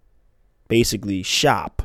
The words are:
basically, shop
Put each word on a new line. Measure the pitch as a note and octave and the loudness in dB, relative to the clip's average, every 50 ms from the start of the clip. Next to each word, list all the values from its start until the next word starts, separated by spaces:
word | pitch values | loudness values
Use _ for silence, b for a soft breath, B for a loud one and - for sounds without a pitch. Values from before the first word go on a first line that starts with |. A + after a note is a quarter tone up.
| _ _ _ _ _ _ _ _ _ _ _ _ _ | _ _ _ _ _ _ _ _ _ _ _ _ _
basically, | _ A#2 A2+ A2+ - A2+ G2+ G#2+ G2+ G2 F#2 F#2 | _ 2 2 4 2 0 -4 -4 -4 -4 -4 -4
shop | - - - - C#3+ A#2 F#2 D#2 - - - | -4 -2 2 2 2 2 0 -2 -6 -6 -8